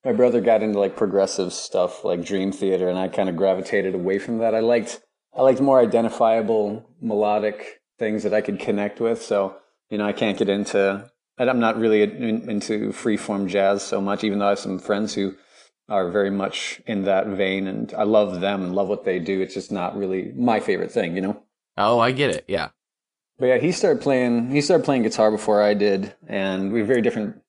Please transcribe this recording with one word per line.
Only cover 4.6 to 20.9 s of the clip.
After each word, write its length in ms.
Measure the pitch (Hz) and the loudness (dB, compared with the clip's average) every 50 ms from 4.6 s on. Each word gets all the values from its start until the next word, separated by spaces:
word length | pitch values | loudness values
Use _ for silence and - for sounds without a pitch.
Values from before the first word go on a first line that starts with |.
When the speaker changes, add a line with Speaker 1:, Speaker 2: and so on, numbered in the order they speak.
| 113 117 120 117 104 - - - _ _ _ _ _ _ _ | 2 2 2 2 0 -4 -12 -16 _ _ _ _ _ _ _
Speaker 1:
I 60 | - 131 | 4 4
liked 180 | 135 131 131 | 4 4 4
more 180 | 139 139 135 131 | 4 4 6 6
identifiable, 1080 | 120 110 92 117 117 113 - - 120 113 113 113 107 104 113 110 104 104 107 113 - _ _ _ | 6 6 4 2 2 0 0 2 2 4 4 2 2 2 2 2 0 0 -4 -8 -12 _ _ _
melodic 800 | 127 113 107 104 107 104 104 104 104 107 104 - - - - _ _ _ _ _ | -6 -2 0 0 2 2 2 0 0 -2 -4 -6 -14 -18 -18 _ _ _ _ _
things 240 | 117 107 107 104 107 | -4 -2 -2 -2 0
that 100 | 101 104 | 0 0
I 80 | 107 | 0
could 180 | 104 - 104 95 | 0 -2 -6 -4
connect 400 | - - 104 101 104 101 - - | -2 -2 -2 -2 -2 -4 -4 -2
with. 220 | 117 113 117 113 | -2 0 0 -2
So, 340 | - - 107 101 98 95 - - _ _ _ _ _ _ | -2 -2 0 0 0 -2 -4 -12 _ _ _ _ _ _
you 80 | 110 | -4
know, 80 | 104 104 | -2 -2
I 80 | 104 101 | -2 0
can't 240 | - 117 107 98 | 0 0 -2 0
get 120 | - 113 98 | 0 0 0
into, 600 | 98 101 101 - - 101 98 98 98 101 113 - _ _ _ _ _ | 2 0 -2 0 2 2 2 2 0 -2 -8 -16 _ _ _ _ _
and 120 | - 127 123 | -2 0 0
I'm 100 | 131 120 | 2 2
not 180 | 117 113 110 | 2 2 2
really 240 | 113 113 113 110 104 104 | 2 2 4 6 4 4
in, 460 | 101 - - 120 113 110 117 - 120 | 2 0 -6 -4 -2 -2 -4 -4 -4
into 400 | 107 104 - - 110 104 107 104 | -6 -6 -4 -4 -4 -4 -4 -6
freeform 580 | 101 - - 120 104 104 - - 104 101 101 | -6 -4 -2 -2 -2 -2 -2 -4 -4 -4 -2
jazz 360 | 90 90 101 98 98 101 98 - | 0 0 2 2 4 2 0 -2
so 160 | - - 101 | -4 -4 -2
much, 220 | 98 98 101 101 - | -2 -2 -2 -2 -2
even 160 | 107 98 104 | -2 0 0
though 60 | 101 | 2
I 20 | 101 | 0
have 100 | 101 101 | 0 0
some 200 | - 101 95 92 | -2 -6 -8 -6
friends 340 | - - 104 101 110 104 - | -2 -2 -2 -2 -2 -4 -4
who 220 | 104 98 95 - _ _ _ _ - - _ _ _ _ - | -4 -4 -4 -6 _ _ _ _ -20 -20 _ _ _ _ -4
are 200 | 107 98 92 87 | -2 -2 -2 0
very 220 | 90 104 98 98 | 0 0 0 0
much 500 | 98 98 98 98 - - - - - - _ | 0 -2 -2 -4 -4 -6 -8 -8 -10 -10 _
in 160 | - 110 101 95 | -6 -4 -2 0
that 240 | 98 98 95 101 | 0 0 0 0
vein, 400 | 104 98 92 98 95 95 98 98 | -2 -2 -2 -2 0 0 -2 -4
and 260 | 95 95 110 - 104 - | -4 -6 -6 -8 -8 -4
I 100 | - 107 | -2 0
love 360 | 104 110 107 104 104 92 87 | 4 4 4 4 2 -2 -2
them 220 | 92 98 101 95 95 | -2 -2 -2 -2 -4
and 100 | 90 92 | -2 -2
love 120 | 98 98 | -2 0
what 160 | 92 104 - - | 0 -2 -4 -2
they 160 | 98 90 85 | -2 -2 -2
do. 220 | 82 98 98 95 | -2 -2 -2 -2
It's 120 | 95 92 - | -2 -4 -6
just 180 | 98 - - | -12 -8 -6
not 260 | 107 92 87 90 - | -6 -4 -4 -4 -4
really 340 | 104 98 92 95 95 - - - | -4 -4 -4 -4 -4 -4 -6 -4
my 240 | 127 123 123 110 107 | -2 0 2 2 2
favorite 320 | - - 95 87 90 - | 0 0 -2 -2 -2 -2